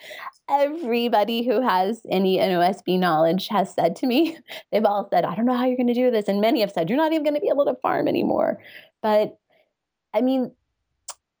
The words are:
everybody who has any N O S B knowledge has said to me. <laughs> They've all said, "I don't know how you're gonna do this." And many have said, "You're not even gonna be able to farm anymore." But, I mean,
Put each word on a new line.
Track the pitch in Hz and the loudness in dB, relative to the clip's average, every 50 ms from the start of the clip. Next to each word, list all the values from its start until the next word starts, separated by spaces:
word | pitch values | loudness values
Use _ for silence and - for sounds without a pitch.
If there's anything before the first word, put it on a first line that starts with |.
| - - - - - - - _ _ - | -20 -18 -16 -16 -16 -18 -18 _ _ -2
everybody | 277 285 285 285 302 339 330 240 254 233 240 240 233 214 208 208 233 233 240 | 0 0 0 0 -2 -4 -4 -2 0 0 0 2 2 2 2 2 0 -2 0
who | 247 214 226 | 0 0 2
has | 262 233 185 185 185 196 233 - - - | 2 2 2 2 0 0 -4 -6 -4 -2
any | - 190 196 190 185 175 | 0 2 2 2 2 2
N | - 190 185 | 2 2 2
O | 170 | 2
S | 175 180 190 - | 2 2 0 -2
B | - - 180 185 | -2 -2 0 2
knowledge | 185 180 160 156 160 165 165 185 - - | 2 2 2 2 2 2 2 0 -2 -2
has | 220 196 196 196 | -2 -2 -2 -2
said | - - 160 170 202 | -2 0 0 0 0
to | - - | -2 -2
me. | 254 226 277 330 320 - - - - - | 0 2 2 0 0 -2 -8 -16 -18 -18
<laughs> | - - - | -18 -8 -4
They've | - 208 214 | -2 0 2
all | 202 202 202 196 - | 2 0 -2 -2 -2
said, | - 180 170 | 0 0 0
"I | - 175 | 0 -2
don't | 208 233 | -2 0
know | 247 254 | 0 0
how | 247 247 | 0 0
you're | 262 254 | 0 0
gonna | 247 247 240 240 | 0 0 0 0
do | 240 254 254 | 2 2 2
this." | 240 214 202 | 2 0 0
And | - 196 202 | 0 0 2
many | 208 226 269 247 | 2 2 2 2
have | 208 190 | 0 -2
said, | - 185 165 165 | -2 -2 -2 0
"You're | 233 294 | 0 0
not | 320 311 | 0 0
even | 320 320 285 | 0 0 0
gonna | 302 294 294 | -2 -2 -2
be | 294 - | 0 0
able | 302 269 277 | 0 0 0
to | 285 254 | -2 -2
farm | - - - - - - - | -4 -2 -2 -2 0 -2 -2
anymore." | - - - - - - - - - - - - - - - _ _ _ | 0 0 0 0 0 0 0 -2 -2 -4 -10 -20 -20 -20 -20 _ _ _
But, | - 214 214 214 214 214 - _ _ _ _ _ _ _ _ _ _ _ _ _ _ _ | -2 0 2 2 0 -2 -6 _ _ _ _ _ _ _ _ _ _ _ _ _ _ _
I | - 214 | -2 0
mean, | 247 254 262 262 247 - - _ _ _ _ _ _ _ _ _ _ - - _ _ _ _ _ | 0 0 0 0 -2 -4 -8 _ _ _ _ _ _ _ _ _ _ -20 -20 _ _ _ _ _